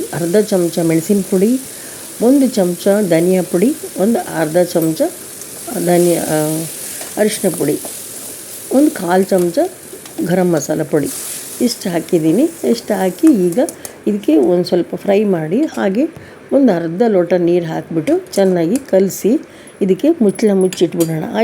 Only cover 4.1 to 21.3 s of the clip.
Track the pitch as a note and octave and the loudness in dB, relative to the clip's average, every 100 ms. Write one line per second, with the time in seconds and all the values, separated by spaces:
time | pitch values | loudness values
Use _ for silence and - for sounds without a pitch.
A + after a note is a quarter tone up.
4.1 | A#3 - D#3+ D#3 E3+ F3+ F3 D#3+ D#3+ E4+ | 0 -2 -4 0 2 2 2 0 0 -2
5.1 | - - - - - - A3 E3+ F3 F3 | -4 -18 -18 -16 -14 -10 -4 2 4 4
6.1 | E3 - D#3 D3+ D#3 D#3+ - - - - | 2 0 -2 -2 -4 -6 -12 -14 -14 -10
7.1 | - G#3+ - G3 E3+ C#3+ - - - - | -2 -2 0 -2 0 -2 -4 -8 -14 -16
8.1 | - - - - - - C4 D4+ - F3 | -16 -16 -16 -16 -16 -2 2 2 0 0
9.1 | F#3 F#3+ F#3+ F3 E3+ F4+ - - - - | 0 2 2 2 0 -2 -4 -20 -20 -14
10.1 | - E3+ F#3 F3+ D#3+ C#3 D3+ D3 D#3+ - | -6 0 2 2 0 -2 -4 0 -2 -2
11.1 | - - - - - B3 - G3+ E3+ D#3+ | -8 -12 -12 -14 -2 -2 -2 -4 -4 0
12.1 | E3+ D#3+ F#3 E4 - A#3+ A#3 - G3 F#3+ | 0 2 2 0 -2 -2 -2 -2 -2 -2
13.1 | F#3 D#4+ A#3 F3+ F3+ D#4+ - - - - | 2 4 4 2 0 -2 -4 -18 -6 -4
14.1 | G3+ B3 D#4 B3 F3 F3 F3 E3 F3+ G3 | -2 2 2 4 2 2 0 -2 -6 0
15.1 | G3+ G#3 F3 D#3 G#3+ D#4 - G#3 G3 D#4+ | 2 2 0 0 -2 -2 -2 -2 0 -2
16.1 | - - - - C4 C4 E3+ E3 F3 A#3 | -6 -20 -20 0 2 4 2 -2 0 2
17.1 | F#3+ F3 F#3 E3+ F3 E3 D#3+ - D#3+ D3+ | 2 2 2 4 2 0 -6 -4 -4 0
18.1 | F4 - - F#3+ F3+ E3 B3 - F#3+ G3 | -2 -2 2 2 2 2 -2 2 2 2
19.1 | - F#3 D4+ - - - - F#3+ F#3+ C#4+ | 0 0 0 -2 -20 -20 -4 0 2 2
20.1 | E4 G#3 - G#3+ G3 F#3 - E3+ F3 E3 | 4 2 2 2 4 0 0 -2 0 -2
21.1 | D#3+ F#3+ | -2 -4